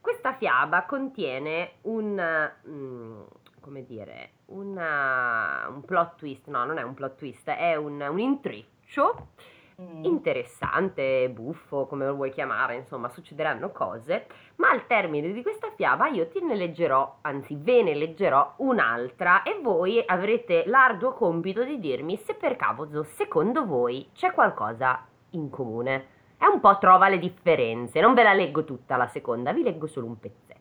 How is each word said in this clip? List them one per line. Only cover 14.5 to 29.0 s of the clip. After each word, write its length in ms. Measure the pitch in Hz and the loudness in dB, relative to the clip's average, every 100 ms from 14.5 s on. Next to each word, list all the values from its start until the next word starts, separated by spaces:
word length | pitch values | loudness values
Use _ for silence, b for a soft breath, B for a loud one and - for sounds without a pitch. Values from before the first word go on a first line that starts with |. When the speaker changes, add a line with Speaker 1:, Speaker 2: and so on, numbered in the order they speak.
| - | 0
Speaker 1:
ma 140 | 262 | 2
al 140 | 247 - | 2 2
termine 440 | 226 180 151 160 | 0 2 -2 -4
di 100 | 214 | -6
questa 280 | 311 427 440 | -6 -6 -10
fiaba 360 | - 156 139 277 | -2 0 2 2
io 180 | 226 165 | 0 -4
te 140 | 381 | -4
ne 140 | 339 220 | -2 -2
leggerò, 600 | 175 170 165 135 - - | -4 -2 2 2 0 -6
anzi 340 | 156 139 139 147 | -8 -6 -8 -4
ve 240 | 160 247 | 4 4
ne 140 | 196 147 | 4 0
leggerò 600 | 160 160 185 135 - - | -4 0 4 4 2 0
un'altra 840 | 269 233 117 117 127 - 175 185 | 0 2 2 0 -4 -2 4 4
e 140 | - 415 | 2 -4
voi 420 | 262 175 185 233 - | 0 0 2 2 2
avrete 580 | 185 208 233 233 170 170 | 2 2 0 2 2 4
l'arduo 480 | 262 254 202 247 | 6 6 4 -2
compito 500 | 254 190 165 180 190 | 0 0 0 -2 -2
di 160 | 254 285 | -4 -4
dirmi 380 | 156 123 151 208 | -4 -4 -4 -6
se 160 | - | -8
per 240 | 427 311 247 | -4 -4 0
caso, 460 | 107 113 156 151 | -2 -2 -6 -8
secondo 640 | 151 - 403 165 185 254 233 | -8 -6 0 2 2 0 0
voi, 440 | 131 120 131 - | 0 0 -2 -10
c'è 200 | - 370 | -4 -2
qualcosa 680 | 359 214 - 107 113 131 127 - _ _ | 4 2 2 -6 0 0 0 -6 _ _
in 200 | 170 143 | -10 -8
comune. 580 | - 120 113 127 135 135 b b b | -8 -6 -4 -2 -4 -6 b b b
È 60 | 392 | 4
un 140 | 392 | 6
po' 180 | 208 196 | 6 6
trova 300 | 190 185 196 | 8 8 8
le 100 | 190 | 4
differenze, 840 | 175 - 175 151 117 113 120 156 | -2 -2 2 2 2 -2 -2 4
non 120 | 214 | 6
ve 100 | 247 | 8
la 100 | 220 | 6
leggo 320 | 196 180 143 156 | 6 2 -2 -4
tutta 320 | 123 - | -10 -4
la 100 | 127 | 0